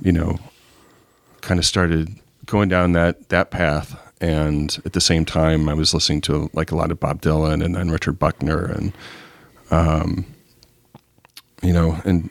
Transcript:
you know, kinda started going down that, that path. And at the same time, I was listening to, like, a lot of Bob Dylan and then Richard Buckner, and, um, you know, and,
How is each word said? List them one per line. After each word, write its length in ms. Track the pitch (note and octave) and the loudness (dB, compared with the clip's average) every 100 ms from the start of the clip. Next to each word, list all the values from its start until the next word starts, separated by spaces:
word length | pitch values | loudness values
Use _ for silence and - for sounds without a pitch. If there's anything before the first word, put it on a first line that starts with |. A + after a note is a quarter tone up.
you 80 | F#2 | 0
know, 260 | E2 E2 F2+ - _ _ _ _ _ _ _ _ - | 2 0 -4 -10 _ _ _ _ _ _ _ _ -10
kinda 220 | - F2+ | -2 0
started 520 | - F#2+ E2+ D#2+ D#2+ - _ _ - | 0 0 2 0 -2 -8 _ _ -4
going 240 | G#2 G2 | 0 2
down 220 | F2+ F2+ | 2 4
that, 380 | E2+ E2+ - - | 4 2 0 -2
that 200 | F2 - | -2 0
path. 500 | - E2 D2+ - - - - | 0 0 0 -6 -14 -20 -6
And 560 | E2+ D#2 D2+ D2+ D2+ - - | -2 0 0 0 -2 -6 -4
at 80 | |
the 80 | F2 | -2
same 240 | - E2 D#2+ | 2 2 0
time, 420 | D#2+ D#2+ D#2 D2+ | 2 2 2 0
I 60 | |
was 220 | D2+ D#2 E2 | 0 0 0
listening 260 | - D2+ | 0 -2
to, 300 | - D2 D#2 | 0 -2 -2
like, 180 | D#2+ D#2+ | -4 -4
a 40 | D#2+ | -2
lot 160 | E2 | -2
of 80 | - | -2
Bob 240 | D2 - | -4 -2
Dylan 420 | D#2+ D#2 D#2 D2+ E2 | 0 2 2 0 0
and 80 | F2+ | -2
then 140 | F2 | -2
Richard 300 | D#2+ - - | -2 -2 -2
Buckner, 460 | D#2 - C#2 D#2 - | -2 -2 -2 -2 -4
and, 280 | - G2 - - - - - - _ - | -4 -6 -8 -16 -20 -20 -20 -20 _ 0
um, 540 | E2 D#2+ D#2 E2+ E2+ F2+ - _ _ _ _ _ - _ _ _ - _ - | 2 4 2 0 -4 -8 -14 _ _ _ _ _ -20 _ _ _ -20 _ -4
you 100 | F2+ | 2
know, 260 | E2+ E2 D#2+ G2 | 4 2 0 0
and, 240 | F2 - | 0 0